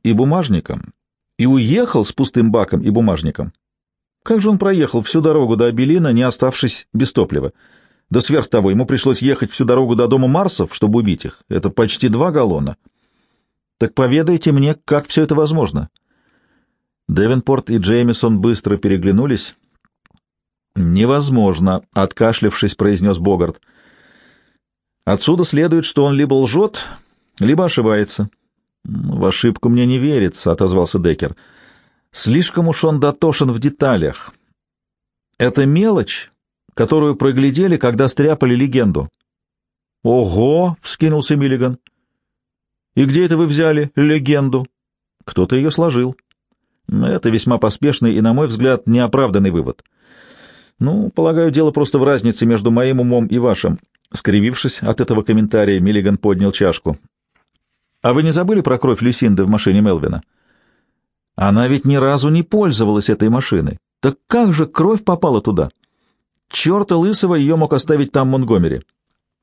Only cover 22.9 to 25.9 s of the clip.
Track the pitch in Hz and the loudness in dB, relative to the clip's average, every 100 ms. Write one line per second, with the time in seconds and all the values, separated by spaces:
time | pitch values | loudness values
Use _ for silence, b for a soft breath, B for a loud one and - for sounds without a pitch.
22.9 | 98 101 90 92 92 85 - b b b | 2 0 0 0 0 -2 -6 b b b
23.9 | b b b b b b b _ _ _ | b b b b b b b _ _ _
24.9 | _ - - - 175 170 143 165 165 156 | _ -4 -2 0 0 0 0 2 0 0